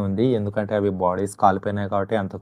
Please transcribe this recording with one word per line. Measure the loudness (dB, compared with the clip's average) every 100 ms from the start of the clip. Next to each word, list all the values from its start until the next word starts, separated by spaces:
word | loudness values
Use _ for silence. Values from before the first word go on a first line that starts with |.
| -2
ఉంది, | 0 0 0
ఎందుకంటే | 0 -4 -2 0
అవి | 0 2
బాడీస్ | 0 0 -4 2
కాలిపోయినాయి | 2 4 0 -4 -2
కాబట్టి | -2 0 -2
అంత | -2 -4